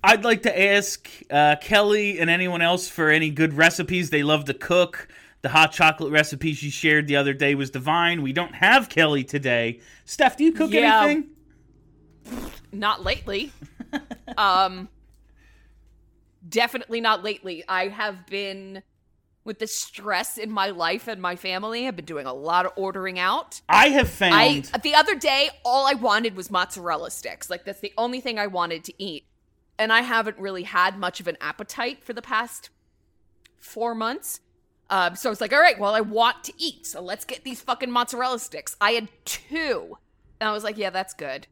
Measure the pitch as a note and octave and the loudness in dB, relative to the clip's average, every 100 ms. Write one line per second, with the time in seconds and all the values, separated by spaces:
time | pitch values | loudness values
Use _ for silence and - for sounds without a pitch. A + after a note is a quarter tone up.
0 | F#3+ A3+ A3+ A3+ A#3 F3+ G3 G3+ G3+ - | 6 4 4 2 2 2 4 4 0 -10
1 | - - - C#3+ D3 D3 - G#3 G#3 G#3+ | -14 -20 -2 4 4 4 2 4 4 4
2 | G#3 F3+ E3+ E3+ F3+ E3+ E3+ F3+ F3+ - | 2 0 0 2 0 0 2 2 -2 0
3 | D#3 D#3 D#3 C#3+ D#3+ C#3+ E3 E3+ E3 F3+ | 4 4 2 2 0 4 4 4 -4 -2
4 | D#3+ D3+ D3 D3+ C#3+ C3+ - F3 F3 - | 0 0 2 0 0 -8 0 2 2 -2
5 | - - - _ C3+ D3+ D#3 - D#3+ D#3 | -16 -20 -20 _ 0 4 4 4 2 2
6 | D#3 D3+ D3+ C#3 D#3+ D3 D3 C3+ D#3+ D3+ | 0 2 2 -2 -4 -4 -8 -2 2 2
7 | D3 C#3+ C#3 C3+ C#3+ C#3+ C3+ C3+ C3 E3 | 4 2 2 0 0 0 -2 -4 0 2
8 | E3+ E3+ C#3 C3+ F3 - F#3+ B3+ G#3+ - | 2 0 -2 -2 -4 2 6 6 4 2
9 | D#3+ C#3+ B2+ C#3+ C3 A#2+ A#2 A#2 - - | 4 2 -2 -4 0 2 0 -4 -14 -20
10 | - - C4 - D#4+ D#4+ D#4+ - A3+ A3 | -16 2 2 4 2 4 2 4 6 6
11 | D4 D4+ C#4+ - _ _ _ _ _ _ | 6 2 -4 -12 _ _ _ _ _ _
12 | _ _ - - - - - G3 G#3+ - | _ _ -16 -12 -12 -16 -16 -4 -2 -2
13 | F#3 B3 - G3+ C#4+ - D3+ _ - D4 | -4 -6 -4 -6 -6 -12 -20 _ -10 -10
14 | - A#3 - A#3+ G3+ F#3 F#3+ F#3 F#3 _ | -10 -16 -10 0 4 4 2 -2 -14 _
15 | _ _ _ _ _ _ _ _ _ _ | _ _ _ _ _ _ _ _ _ _
16 | _ _ _ _ F3 G#3+ A#3+ B3+ A#3 A3+ | _ _ _ _ -4 0 0 -2 -6 -2
17 | A3+ G#3+ G3+ G#3 F#3+ E3 - F#3 F#3+ G#3 | 0 0 -2 -8 -10 -12 -4 -2 -2 -4
18 | G#3+ F#3 F3 G3 G3 G3 F#3+ G3 _ _ | -6 -6 -10 -8 -8 -10 -14 -18 _ _
19 | _ _ _ _ - G#3 A3 - - - | _ _ _ _ -14 -10 -8 -8 -10 -12
20 | G3+ F#3 F3+ - G#3+ G#3+ G3 F3+ E3 G3+ | -4 -2 -4 -8 -6 -2 -4 -2 -2 -2
21 | A#3 G#3 F#3 F3 F#3 F#3 G#3+ A#3 C4 F3+ | -6 -8 -6 -6 -6 -6 -6 -6 -6 -8
22 | D#3 D#3 C3 C3 D3+ F3 F#3 F#3 F#3+ F#3+ | -10 -8 -8 -8 0 0 0 -2 -6 -4
23 | F#3+ F#3 F3+ B3 - - - F#3 C4+ C#4 | -8 -2 0 0 -4 -16 4 6 8 6
24 | B3 - F#3+ E3 A#3+ C#4+ - A3+ D4 D4+ | 2 0 4 6 6 2 -4 -6 4 4
25 | D4+ F4 D4 C4+ C#4+ - B3 B3+ C#4 C#4 | 4 0 0 0 0 -2 0 2 2 0
26 | A#3 G#3 A#3 F#3+ F3+ G3 F#3 G3 F3 D#3 | 0 0 0 -6 -4 -4 -4 -6 -6 -6
27 | - - - - - F3+ G3 G3 G#3 - | -6 -12 -12 -12 -12 -10 -10 -10 -8 -4
28 | A#3+ B3+ B3+ A3 G#3 F3+ E3+ E3 - - | -4 -4 -8 -4 -4 -2 -4 -4 -10 -12
29 | G3 D3+ _ _ _ _ _ - A3 A3+ | -12 -12 _ _ _ _ _ -4 2 2
30 | B3 A3+ G#3+ G#3 G3 F#3+ F3 F3+ F#3 G3 | 2 -2 -4 -8 -10 -10 -4 0 0 0
31 | F3+ - F3 D#3 D3+ - G#3+ - B3 C#4 | -8 -6 -10 -8 -10 -10 -12 -8 -8 -8
32 | - A#3 A#3 A3 A#3 - - _ _ _ | -14 -16 -4 -4 -4 -12 -20 _ _ _
33 | _ _ _ _ _ _ - - A#3 A3+ | _ _ _ _ _ _ -18 -6 -4 -2
34 | A3+ D4 - - _ _ _ _ _ F#3+ | -4 -4 -10 -12 _ _ _ _ _ 0
35 | F3 F#3 B3+ G#3 A#3 C#4 E4+ G#3+ G3+ G#3+ | 0 -2 -6 -4 0 4 4 2 0 0
36 | G#3+ G#3+ A#3 B3 - - D#4+ - - - | -2 2 2 0 -10 -10 -10 -10 -14 -12
37 | F3+ G#3 - B3+ - B3 - A#3+ B3+ A#3+ | -12 -12 -12 -12 -12 -12 -6 -4 -2 -2
38 | A#3+ B3 B3+ B3 - D#3 - - G#3 A#3 | -2 -2 -2 -4 -8 -12 -12 0 0 0
39 | A3 _ - - - D#4 D#4 G3 E2+ - | -4 _ -12 -12 -8 -6 -2 -4 -6 -20
40 | _ _ _ _ A3 G#3+ G#3+ G#3+ G3 F3+ | _ _ _ _ -4 -4 -6 -6 -6 -6
41 | F#3 - D3 C3+ - | -8 -10 -10 -10 -14